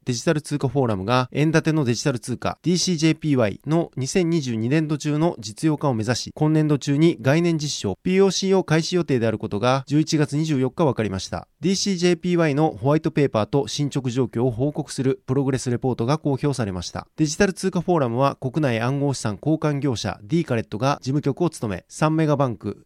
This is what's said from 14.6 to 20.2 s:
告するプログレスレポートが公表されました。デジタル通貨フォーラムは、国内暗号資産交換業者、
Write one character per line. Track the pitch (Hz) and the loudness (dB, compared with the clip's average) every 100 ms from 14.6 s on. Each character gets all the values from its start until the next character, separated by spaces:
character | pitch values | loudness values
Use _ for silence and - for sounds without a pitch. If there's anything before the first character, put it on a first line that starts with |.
| 143 | -2
告 | 147 139 | -4 -6
す | - | -4
る | 131 131 - | -2 -2 -2
プ | 135 | -2
ロ | 135 | 0
グ | |
レ | 127 | -2
ス | 127 | -2
レ | 120 | -2
ポ | 131 | -2
ー | 117 | -2
ト | 117 | 0
が | 156 | 0
公 | 147 | 0
表 | 135 147 | 0 0
さ | 135 107 | -2 -2
れ | |
ま | 92 | -4
し | 87 | -8
た。 | 90 - - | -10 -10 -2
デ | 156 | -2
ジ | 156 | 2
タ | 202 | 0
ル | |
通 | 180 190 | 0 -4
貨 | 175 | -2
フ | 165 | 0
ォ | 175 | 2
ー | |
ラ | 127 | 2
ム | 117 | 2
は、 | 139 - | 0 0
国 | 135 139 | -4 0
内 | 135 113 | 0 0
暗 | 120 139 | 0 0
号 | 143 | -2
資 | 127 | -2
産 | 113 101 | -4 -4
交 | 147 156 | -2 0
換 | 151 143 | 0 -2
業 | 139 110 | -2 -2
者、 | 104 87 | -4 -6